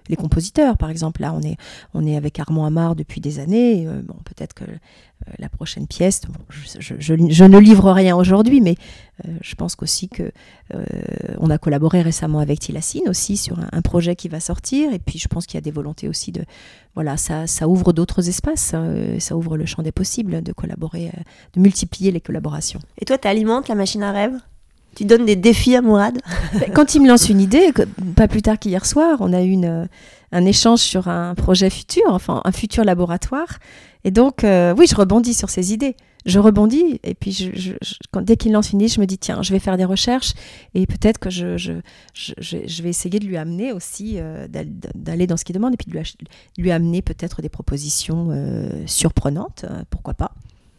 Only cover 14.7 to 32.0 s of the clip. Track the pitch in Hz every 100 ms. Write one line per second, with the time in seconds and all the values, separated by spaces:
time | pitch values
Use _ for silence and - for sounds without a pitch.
14.7 | 269 302 190 - 165 - 170 - 160 151
15.7 | 151 147 151 - 160 - 170 156 - -
16.7 | - _ - 156 151 - 156 160 - 160
17.7 | 185 180 165 175 - 175 180 294 320 -
18.7 | 160 165 - - - - 165 165 156 160
19.7 | - 160 - 185 - 208 165 170 175 170
20.7 | - 160 170 170 170 165 _ _ 180 196
21.7 | - 180 - 190 175 - - 147 151 -
22.7 | - - - 214 269 202 214 214 240 277
23.7 | 208 196 208 202 202 208 254 - - _
24.7 | _ _ - 208 233 226 196 226 226 247
25.7 | 247 240 208 208 247 - 175 - 208 202
26.7 | 294 294 302 269 240 - 196 196 269 370
27.7 | - - - 185 180 214 214 214 214 208
28.7 | 185 - 294 330 277 185 180 185 190 170
29.7 | 165 175 - - - _ 180 185 - 233
30.7 | 233 - 190 180 175 175 175 - 185 190
31.7 | - - -